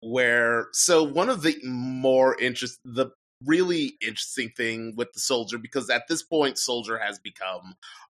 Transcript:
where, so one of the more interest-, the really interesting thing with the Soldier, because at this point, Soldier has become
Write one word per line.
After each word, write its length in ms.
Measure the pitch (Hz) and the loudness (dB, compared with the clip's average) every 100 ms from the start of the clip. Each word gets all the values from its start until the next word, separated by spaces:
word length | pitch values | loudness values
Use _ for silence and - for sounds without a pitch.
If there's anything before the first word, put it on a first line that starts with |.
where, 680 | 117 127 123 120 117 117 113 | -4 2 4 4 4 2 0
so 300 | - - 165 | 0 4 4
one 240 | 151 139 214 | 4 0 0
of 120 | 233 | 2
the 140 | 156 156 | 0 0
more 720 | 127 127 127 127 131 131 131 - | -4 -6 -4 0 4 6 6 4
interest-, 400 | 127 120 123 - | 0 -2 -8 -10
the 260 | 127 120 131 _ _ _ | -8 -2 -2 _ _ _
really 500 | 127 165 180 170 139 - | 2 4 4 0 -2 -4
interesting 480 | 110 110 - - 113 - | -8 -6 -8 -6 -6 -4
thing 380 | 117 113 113 110 | -4 -4 -6 -6
with 160 | 120 | -8
the 80 | - | -6
Soldier, 380 | - 127 107 117 | -2 -2 -2 -8
because 300 | 117 139 117 | -6 -6 -2
at 180 | 120 - | -2 -2
this 140 | 165 | -6
point, 360 | - 160 139 131 | -2 0 0 0
Soldier 400 | - 120 110 113 | -4 -4 -4 -4
has 200 | 104 98 | -6 -8
become 560 | 107 - 95 92 92 92 - - | -14 -10 -8 -8 -12 -20 -20 -20